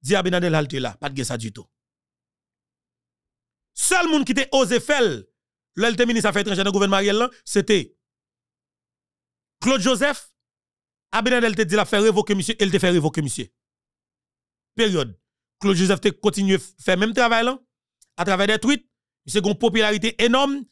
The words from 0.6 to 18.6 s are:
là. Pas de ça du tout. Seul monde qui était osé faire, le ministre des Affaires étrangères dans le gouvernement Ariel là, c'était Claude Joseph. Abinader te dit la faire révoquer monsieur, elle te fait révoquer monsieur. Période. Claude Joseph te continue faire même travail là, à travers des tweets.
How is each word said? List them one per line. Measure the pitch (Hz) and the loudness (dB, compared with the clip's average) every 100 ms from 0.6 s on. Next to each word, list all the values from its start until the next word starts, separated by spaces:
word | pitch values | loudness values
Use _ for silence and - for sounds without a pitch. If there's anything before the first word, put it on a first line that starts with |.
| 147 | -2
là. | 135 127 98 | -6 -8 -8
Pas | 143 | -10
de | 139 | -6
ça | 127 123 | -6 -6
du | 113 | -10
tout. | 101 101 _ _ _ _ _ _ _ _ _ _ _ _ _ _ _ _ _ _ _ _ | -14 -20 _ _ _ _ _ _ _ _ _ _ _ _ _ _ _ _ _ _ _ _
Seul | - - 370 349 | -4 0 0 2
monde | 311 262 | 0 0
qui | |
était | 247 269 | -2 0
osé | 269 240 240 | 0 2 0
faire, | 233 294 | 0 0
le | 226 123 98 _ _ _ _ - | 0 -2 -12 _ _ _ _ -2
ministre | 226 202 240 | -2 0 0
des | 233 208 | 2 0
Affaires | 202 | -2
étrangères | 202 185 | -2 -2
dans | 196 | 0
le | |
gouvernement | 196 196 196 | 0 2 2
Ariel | 202 208 | 2 0
là, | 247 - | -2 -6
c'était | - 202 190 208 131 _ _ _ _ _ _ _ _ _ _ _ _ _ _ _ _ _ | -4 -2 2 0 0 _ _ _ _ _ _ _ _ _ _ _ _ _ _ _ _ _
Claude | 208 262 | 0 0
Joseph. | 196 247 285 277 - _ _ _ _ _ _ _ _ | 0 0 0 -4 -12 _ _ _ _ _ _ _ _
Abinader | 214 226 247 233 196 | -2 0 2 2 0
te | |
dit | 202 208 | 0 0
la | 196 | 2
faire | 208 | 2
révoquer | 214 202 214 | 4 2 0
monsieur, | 202 175 226 | -2 -2 0
elle | 196 | 0
te | 185 | 2
fait | 180 | 2
révoquer | 175 151 156 | 2 0 -2
monsieur. | 143 - 113 _ _ _ _ _ _ _ _ _ _ _ _ | -6 -6 -10 _ _ _ _ _ _ _ _ _ _ _ _
Période. | - 226 175 123 90 _ _ _ _ | -2 0 0 -4 -12 _ _ _ _
Claude | 202 180 | -2 2
Joseph | 185 - | 2 2
te | 214 | 0
continue | - 208 196 196 190 - _ | 0 -2 0 0 0 -2 _
faire | - 185 | -2 0
même | 220 | 0
travail | 220 240 233 233 | 2 2 2 0
là, | 262 _ _ _ _ _ - | -4 _ _ _ _ _ -6
à | 175 | -2
travers | 185 202 | 0 0
des | |
tweets. | 214 | 0